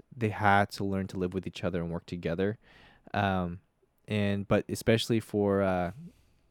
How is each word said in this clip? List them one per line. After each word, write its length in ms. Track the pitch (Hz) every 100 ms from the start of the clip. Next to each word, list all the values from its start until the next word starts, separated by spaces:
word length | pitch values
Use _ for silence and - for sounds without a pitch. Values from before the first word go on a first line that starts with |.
| - -
they 140 | 110
had 400 | 95 104 101 101
to 140 | - 98
learn 220 | 98 95
to 100 | 95
live 160 | 90 92
with 120 | 87
each 160 | -
other 180 | 92 90
and 80 | 85
work 160 | 85 -
together. 520 | 90 82 85 98 104 _ - - - - -
Um, 460 | 98 95 87 90 - _ _ _ -
and, 400 | 107 101 101 98
but 180 | 104 -
especially 500 | 107 - 113 - 113
for, 420 | - 104 101 98
uh, 300 | 98 90 87 113 175 - _ _ _